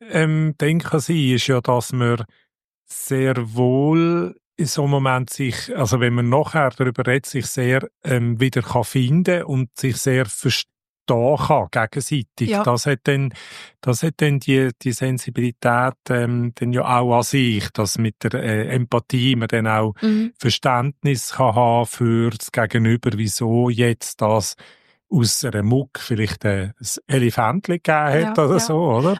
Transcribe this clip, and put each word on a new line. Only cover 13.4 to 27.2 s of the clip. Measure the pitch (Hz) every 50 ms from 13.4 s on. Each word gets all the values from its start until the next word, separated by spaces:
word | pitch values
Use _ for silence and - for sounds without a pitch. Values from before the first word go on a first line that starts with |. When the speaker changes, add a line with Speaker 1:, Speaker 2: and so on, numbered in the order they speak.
| - - - - - - _ _
Speaker 1:
das | - 127 123 - -
hat | 165 151 -
dann | 156 151 143 139
die, | - - 135 135 131 131 120 - -
die | 131 117
Sensibilität, | - 131 131 127 123 - - 117 - 120 123 117 - - 123 120 120 123 131 127 - _ -
ähm, | 127 120 120 120 120 120 120 120 117
dann | - 120 120 123
ja | 127 - - 123 123
auch | 123 123 120 120
an | 117
sich, | - - 143 127 120 110 104 92 -
dass | - - 107 98 - -
mit | 113 110 104 - -
der, | 113 -
äh, | 131 135 113 107 107 107 - 127
Empathie | 131 123 - - 117 - - - 127 120 131 131
man | 120 113 113
dann | - 113 110 113
auch | 110 110 110 110 104 - -
Speaker 2:
Mhm. | 220 214 214 220 233 - _
Speaker 1:
Verständnis | - 123 - - - 139 127 120 120 143 - - - 143 139 113 - - -
kann | - 135 123 107
haben | 123 123 120 117 120 120
für | - - - 123 117 113 117 117 117
das | 117 107 - - -
Gegenüber, | - 113 107 - 120 113 110 117 120 - 123 107
wieso | 104 113 107 - - 123 113 113 120 123 123
jetzt | 120 110 120 120 117 - - - - -
das | 113 107 110 110 95 - - - - - - _ _ _ _ _ _ _
aus | 214 151 117 107 - - -
einer | 127 104 104 101
Muck | 107 123 135 139 - - -
vielleicht, | - - 123 104 110 101 - - -
äh, | 107 101 98 95 101 - -
ein | 120 - - - -
Elefantchen | - 143 135